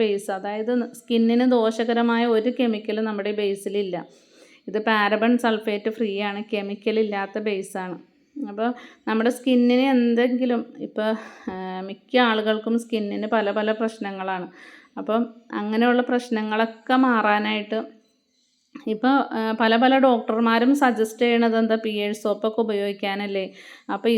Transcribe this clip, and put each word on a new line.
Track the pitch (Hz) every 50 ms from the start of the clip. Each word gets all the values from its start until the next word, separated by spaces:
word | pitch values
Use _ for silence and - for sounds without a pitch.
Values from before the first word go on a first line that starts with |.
| 226
ബേസ്, | 214 202 202 202 -
അതായത് | 196 190 190 202 208 214 214 220 247 247 233 233 -
സ്കിന്നിന് | - - - 240 233 226 226 233 240 247 254 247 240
ദോഷകരമായ | 220 220 226 226 233 226 233 233 233 233 233 233 233 240 233 220
ഒരു | 214 247 240 -
കെമിക്കലും | 262 233 220 208 214 - 208 214 220
നമ്മുടെ | 220 214 202 196 208 214
ഈ | 202 208
ബേസിലില്ല. | 202 196 196 196 202 196 202 208 185 180 170 165 - - _ _ _ _ - - - - _ - -
ഇത് | 185 214 214
പാരബൻ | 233 220 214 208 202 208 214 214 233 247 233
സൾഫേറ്റ് | 233 240 220 214 214 - 208 208 208 220 220
ഫ്രീ | - 240 208 196 196 208 208
ആണ്, | 202 202 214 214 -
കെമിക്കൽ | 208 202 196 202 208 - 226 220 220
ഇല്ലാത്ത | 220 214 208 196 196 196 - 220
ബേസാണ്. | 214 214 208 190 190 190 - 196 185 185 175 - - _ _ _ _ _ -
അപ്പോൾ | 285 277 208 202 202 220 240 247 247 - - - _ -
നമ്മുടെ | - 220 220 220 233 -
സ്കിന്നിന് | 247 - 269 254 247 240 240 247 247 262 277
എന്തെങ്കിലും | 269 247 240 240 233 226 240 254 247 247 254 247 240 233 233 - - - -
ഇപ്പോൾ, | - - - 214 220 226 220 - - - - - -
ആ, | 190 185 190 185 185 185
മിക്ക | 185 196 196 - _ _ - 247 247 233
ആളുകൾക്കും | 220 220 214 214 214 214 214 226 226 233 233
സ്കിന്നിന് | - - 220 208 202 202 202 208 214
പല | 240 220 208 202
പല | 202 214 214 214
പ്രശ്നങ്ങളാണ്. | 220 214 226 220 226 - 208 202 196 190 190 190 190 185 180 - - - - - - - - _ - -
അപ്പം | 196 196 214 226 240 240 - - _ - - 214
അങ്ങനെയുള്ള | 208 208 220 220 233 247 240 247 247 -
പ്രശ്നങ്ങളൊക്കെ | 254 247 240 - 240 220 214 214 214 214 226 220 220 - - - 262 254 262
മാറാനായിട്ട് | 254 247 220 208 214 208 208 214 214 214 214 208 208 214 220 226 - - - _ _ _ _ _ _ _ _ _ _ _ _ _ _ - - - - 220
ഇപ്പോൾ, | 214 226 254 277 277 - - - 220
ആ, | 220 220 220 226
പല | 240 226 226 233
പല | 247 254 262 269 262 269
ഡോക്ടർമാരും | 247 226 226 - 226 220 233 233 226 226 233 247 277
സജസ്റ്റ് | 285 285 254 233 226 220 220 - - 247
ചെയ്യണത് | 240 240 233 233 233 220 226
എന്താ, | 226 226 226 220 226 220
പിയേഴ്സ് | 214 208 208 208 208 214 -
സോപ്പൊക്കെ | 220 202 202 - 220 220 -
ഉപയോഗിക്കാനല്ലേ. | 233 214 214 202 202 202 202 202 - 202 196 196 202 202 196 196 190 185 185 - - - - - _ - 202
അപ്പോൾ | 202 - 226 233